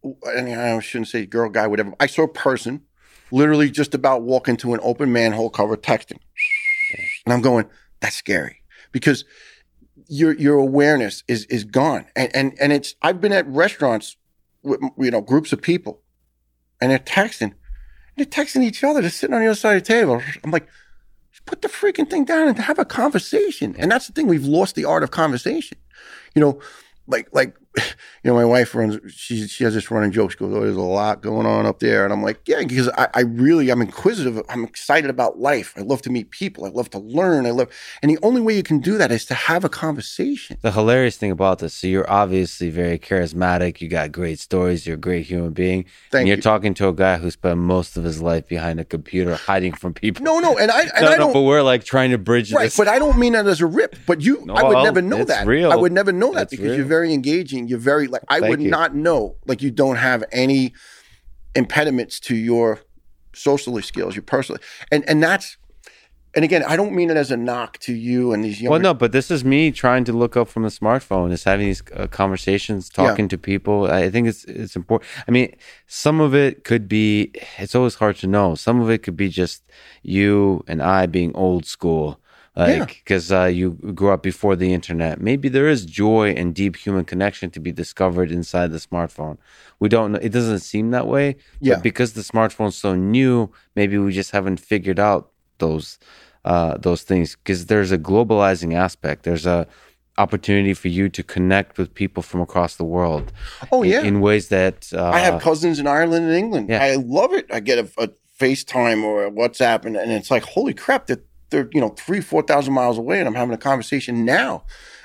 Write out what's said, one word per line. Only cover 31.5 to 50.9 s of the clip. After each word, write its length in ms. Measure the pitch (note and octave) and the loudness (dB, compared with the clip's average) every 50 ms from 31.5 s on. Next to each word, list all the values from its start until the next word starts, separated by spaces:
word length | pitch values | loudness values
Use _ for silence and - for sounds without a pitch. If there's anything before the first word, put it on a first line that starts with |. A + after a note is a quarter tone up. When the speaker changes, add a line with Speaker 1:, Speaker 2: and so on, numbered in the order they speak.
| A2 A2 A2 | 0 0 0
Speaker 1:
up 140 | A2 - _ | 0 -2 _
there." 240 | - A#2 A2+ G#2 G2 | 0 0 2 2 2
And 100 | G2+ G#2 | 0 0
I'm 80 | G#2 | -2
like, 180 | G#2 G2+ A2 - _ | -2 -4 -4 -6 _
"Yeah," 140 | - - - - | -2 -2 -2 -2
because 240 | C#3+ B2 C3 B2+ A#2+ | -2 0 0 0 0
I, 180 | - - B2+ - - | 2 0 0 0 2
I 60 | B2 | 0
really, 500 | B2+ A#2+ A#2 A#2 B2+ C#3+ E3 E3 C#3+ B2+ | 0 0 2 2 4 4 4 4 4 2
I'm 100 | B2 A#2+ | 2 2
inquisitive. 580 | A#2 G2 - - - F#3+ A#3 G#3+ D3+ B2+ A2+ A2 G#2 - | 0 -2 -4 -2 0 0 0 0 -4 -4 -4 -6 -8 -8
I'm 160 | - B2 A2+ | -8 -8 -8
excited 460 | A2+ _ - - - D3 D#3+ D3+ C#3 | -8 _ -16 -2 0 0 2 2 0
about 300 | B2+ B2 B2 G#2+ - - | -2 -2 -2 -2 -2 -2
life. 340 | A2+ C#3 D3 A#2+ F2+ - - | -2 0 0 0 -4 -8 -14
I 60 | - | -12
love 220 | G2+ G#2 C#3 B2+ - | -4 -4 -4 -4 -2
to 80 | A#2+ | -4
meet 180 | B2 A#2+ G#2+ _ | -6 -6 -6 _
people. 360 | - - G3 G3+ G3 - D#2 | -10 -8 -8 -8 -8 -8 -12
I 40 | G2 | -8
love 220 | - A#2+ A#2+ - | -6 -6 -6 -6
to 80 | - G2+ | -8 -14
learn. 480 | G2+ A2 A#2+ D3+ F#3+ F#3 E3+ D3 B2+ A#2+ | -12 -4 -2 0 2 2 2 2 2 0
I 20 | |
love, 200 | A#2 B2 B2+ - - - - - - - - | 0 0 -2 -2 -4 -20 -20 -20 -12 0 2
and 80 | D3 | 2
the 80 | D#3 D#3 | 2 4
only 200 | - G#3+ B3+ B3+ | 2 2 2 2
way 140 | A3+ A3 A3 | 2 2 0
you 60 | G3+ | 0
can 180 | F3+ - D#3 D3 | 0 0 0 0
do 200 | B2 E3 G#3 G#3+ | 2 0 2 2
that 120 | F3 B2 | 2 2
is 140 | A2+ A2+ - | 2 -2 -2
to 80 | - B2+ | -4 -6
have 320 | - - - E3 F3 G3 | -4 -2 0 0 0 0
a 40 | D#3 | -2
conversation. 880 | - - - D#3+ D3+ C#3+ G#2 - - - F#3 C4+ C#4+ B3 - - - - | -4 -4 -6 -6 -6 -6 -8 -14 -8 -6 -4 -4 -4 -6 -8 -14 -16 -4
Speaker 2:
The 100 | - A2+ | -4 -2
hilarious 460 | F#2+ G#2 G#2+ A2 A#2+ B2+ C3 B2 - - | 0 2 2 4 4 4 2 0 -2 -2
thing 140 | - G2+ | -4 -4
about 260 | F#2 E2 F#2+ F#2+ F#2+ F2+ | -2 0 2 0 0 0
this, 140 | - D#2+ - | -4 -10 -10
so 140 | - - F#2 | -6 -4 -2
you're 200 | F#2 F#2+ F#2 - | 0 0 0 2
obviously 600 | G2 G2+ G#2 F#2+ F#2 F#2+ F#2 E2+ - - F2 E2+ | 2 2 2 2 0 -2 -2 -2 -4 -8 -8 -6
very 300 | D#2 E2+ F2 F2 E2+ D#2+ | -4 -2 -2 -2 -2 -4
charismatic. 840 | - - G2 F#2 F2 E2 D#2 F2 F#2 F2+ F2+ F2+ F2+ F2 D#2+ - | -4 -2 -2 -2 -2 -2 -2 -2 0 0 0 0 -2 -2 -4 -6
You 60 | E2+ D#2+ | -10 -6
got 240 | F2 E2 D2+ D2+ | -4 -4 -4 -4
great 260 | D2+ E2+ F2+ E2 D#2+ D2+ | -6 -8 -6 -6 -6 -8
stories. 460 | - _ - F#2 F2+ F2+ F2+ E2 - | -8 _ -2 0 0 0 -2 -2 -4
You're 80 | E2+ D#2+ | -8 -10
a 60 | D2+ | -6
great 260 | D2+ F2 F2+ E2+ D#2+ | -4 -4 -4 -4 -4
human 260 | D#2 F2+ F2 F2 E2+ D#2 | -4 -6 -4 -4 -4 -4
being. 320 | E2 F2+ F#2 F#2 F#2 F2+ _ _ - _ _ | -2 -2 0 0 -2 -4 _ _ -20 _ _
Speaker 1:
Thank 100 | - - | -2 0
Speaker 2:
And 60 | F#2 F#2+ | 2 2
you're 100 | G2+ G2+ | 2 2
Speaker 1:
you. 60 | G#2 | 4
Speaker 2:
talking 320 | A2 G#2+ G#2+ G2 G#2 F#2+ | 2 2 4 2 -2 -2
to 140 | - G2+ G2 | 0 0 0
a 40 | E2+ | 2
guy 240 | E2+ F#2+ F#2+ F#2 E2+ | 2 2 2 2 2
who 140 | E2 F2+ | -2 -6
spent 260 | D#2+ _ - F2+ F2 F2 | -8 _ -2 -2 0 0
most 400 | F2 F2 F#2 F#2 F2 - - E2+ | 0 0 0 0 0 -4 -6 -6
of 60 | E2+ | -6
his 180 | E2+ D#2+ D#2 | -6 -6 -4
life 260 | E2 E2+ E2 E2 D#2+ _ | -2 -2 -2 -2 -2 _
behind 320 | E2+ E2+ E2 E2+ E2 E2 | -8 -6 -4 -6 -6 -6
a 60 | D#2+ | -8
computer 480 | _ - D#2+ D2+ - - F2+ F#2 F2 E2+ | _ -8 -10 -10 -6 -4 -2 -2 0 -2
hiding 380 | D#2+ - - G2 F#2+ F#2 F2+ D#2+ | -4 -2 -2 0 0 0 -2 -6
from 220 | - - F2+ D#2+ | -6 -8 -10 -8
people. 280 | - - G#2+ - - C4 | -4 -4 -4 -4 -2 -2
Speaker 1:
No, 160 | D#4+ D#4+ E4 | 0 0 2
no, 200 | E4+ E4+ C4 - | 2 2 2 4
and 100 | G#3+ G#3+ | 2 2
I, 120 | A3+ B3 E4+ | 4 2 2
and 80 | E4 | 2